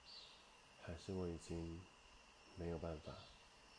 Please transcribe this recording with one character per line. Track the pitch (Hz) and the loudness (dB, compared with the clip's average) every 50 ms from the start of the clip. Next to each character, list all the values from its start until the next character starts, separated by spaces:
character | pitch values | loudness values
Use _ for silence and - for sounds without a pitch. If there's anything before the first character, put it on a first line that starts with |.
| - - - - - - - - - - - - - - - - - | -12 -10 -10 -10 -10 -10 -12 -14 -14 -16 -16 -16 -16 -16 -12 -4 -2
还 | - 87 | 0 0
是 | 82 - - 95 | 0 2 4 6
我 | 92 92 | 6 8
已 | 87 85 80 | 6 6 4
经 | - - 87 85 82 82 82 85 92 - - - - - - - - - - - - - - | 2 2 4 4 4 4 2 0 -2 -6 -12 -16 -16 -16 -16 -16 -16 -18 -18 -18 -16 -10 -4
没 | - 85 85 | 0 4 4
有 | 85 80 | 4 6
办 | 80 85 80 76 | 4 4 2 2
法 | - - - - - - - - - - - - - - - | 0 -2 -4 -4 -6 -10 -12 -14 -16 -16 -16 -16 -16 -16 -16